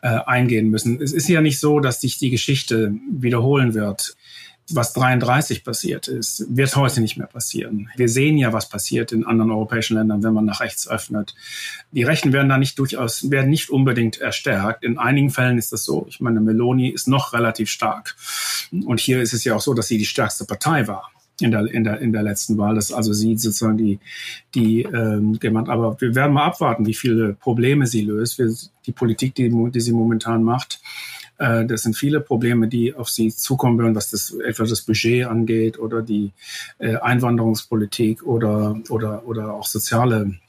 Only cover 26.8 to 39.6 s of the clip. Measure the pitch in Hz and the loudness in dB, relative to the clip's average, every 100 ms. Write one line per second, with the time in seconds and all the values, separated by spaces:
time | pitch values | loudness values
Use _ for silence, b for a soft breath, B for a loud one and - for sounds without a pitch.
26.8 | 107 110 127 113 110 101 - 113 120 143 | 0 0 0 2 2 0 -2 2 4 4
27.8 | 127 110 107 107 117 - 120 113 - _ | 2 0 0 -2 -4 0 -2 -2 -8 _
28.8 | - - 131 - 131 - 123 117 117 123 | -10 -2 0 0 -2 0 2 2 2 0
29.8 | 117 117 113 110 117 113 113 123 - - | 0 2 2 2 0 2 2 0 -4 -14
30.8 | B B B B B _ 131 113 113 113 | B B B B B _ 0 2 0 -2
31.8 | 117 107 143 151 - 120 120 120 113 120 | -2 0 0 0 0 0 2 2 2 2
32.8 | 117 - 117 - 113 - - 131 127 117 | -2 -2 -8 0 0 0 -4 0 2 2
33.8 | 117 110 - 101 - - 120 107 110 110 | 2 0 -2 -6 -6 -6 -6 -2 -2 -2
34.8 | - 107 113 123 123 113 113 113 110 110 | -2 0 2 2 0 0 0 2 0 -2
35.8 | 110 113 113 104 101 - B B B B | -6 -4 -2 -2 -2 -8 B B B B
36.8 | 117 117 120 123 123 117 113 110 - 110 | -4 -2 2 2 2 2 2 0 -2 -2
37.8 | 104 - 110 113 - 117 110 107 107 107 | -2 0 -2 0 -2 0 2 0 0 -2
38.8 | - 113 110 104 123 113 107 104 | -4 -4 -4 -6 -8 -8 -6 -8